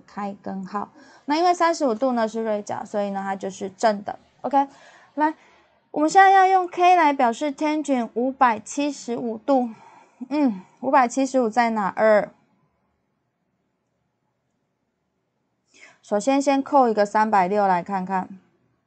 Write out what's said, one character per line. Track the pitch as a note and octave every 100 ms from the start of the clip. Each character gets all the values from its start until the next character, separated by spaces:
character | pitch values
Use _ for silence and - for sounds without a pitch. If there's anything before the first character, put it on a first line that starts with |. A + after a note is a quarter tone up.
| -
开 | - G3+ G3+
根 | - F#3+ F#3
号。 | G#3 G#3 - - - -
那 | D4+
因 |
为 | F4+
三 | F4 E4+
十 | E4 C#4+
五 | A3
度 | C4
呢 | A#3+ A3
是 | A3+
锐 | A3+ G#3
角， | G#3 A3+ G#3
所 | G#3
以 | G3+
呢 | G3
它 | G3 G3
就 | G3
是 | F#3+ F#3+
正 | F#3+ A3+ G#3
的。 | G#3 - _ _
OK， | - C#4 C#4 - - - _ -
来， | D4+ D#4 _ _ _ _ _
我 | -
们 | D4+
现 | F#4+
在 | G4
要 | G4 F#4+
用 | F#4+ F4+
k | F4+ F4+ F4+
来 | D4+
表 | C#4 A#3+
示 | A#3 D4+
tangent | C#4+ D4+ D#4 C#4+ C4 A3+
五 | A3 B3+
百 | C4 B3+ G#3+
七 | - - D4
十 | C#4 - A#3+
五 | A#3+ A3
度。 | - C4+ A#3+ A3 - - _ - C4
嗯， | C#4+ C#4 F#3+ - -
五 | B3+
百 | C#4 B3
七 | C4+ C4
十 | C4
五 | A#3
在 | A3 A#3
哪 | A3 F#3+
儿？ | - A3 G#3 - _ _ _ _ _ _ _ _ _ _ _ _ _ _ _ _ _ _ _ _ _ _ _ _ _ _ _ _ _ _ _ _ _ _ _ - _
首 | - G#3
先 | G#3 C4+
先 | C#4 C#4
扣 | C4+ C#4+ A#3+
一 |
个 | G#3+ G3+
三 | A3 A3
百 | G#3 F3+
六 | G#3 G3
来 | F3+
看 | E3+ G3 F#3
看。 | F#3+ F#3 F#3+ _ _ _ _